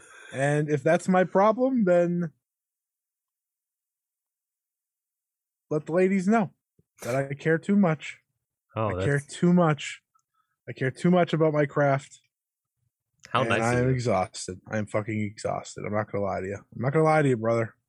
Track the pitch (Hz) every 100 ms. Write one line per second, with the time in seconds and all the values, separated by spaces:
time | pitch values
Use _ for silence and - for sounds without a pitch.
0 | - - - 123 143 147 151 147 160 170
1 | - 185 180 190 214 220 262 254 180 175
2 | 175 175 170 - _ _ _ _ _ _
3 | _ _ _ _ _ _ _ _ _ _
4 | _ _ _ _ _ _ _ _ _ _
5 | _ _ _ _ _ _ - 151 147 170
6 | 185 196 180 226 160 - _ _ _ _
7 | 117 131 139 139 160 165 185 202 180 151
8 | - - _ _ _ _ _ 107 107 90
9 | 98 143 - - 175 180 165 147 - -
10 | _ _ _ _ _ _ - - 131 -
11 | 175 180 170 160 160 151 147 - 143 139
12 | - - _ _ _ _ _ _ _ _
13 | _ _ - 123 131 104 117 123 127 127
14 | 117 95 92 - - 92 - 107 104 110
15 | 104 107 104 107 101 92 - - 101 104
16 | 107 101 98 92 95 98 - - 127 160
17 | 156 156 143 117 110 117 110 -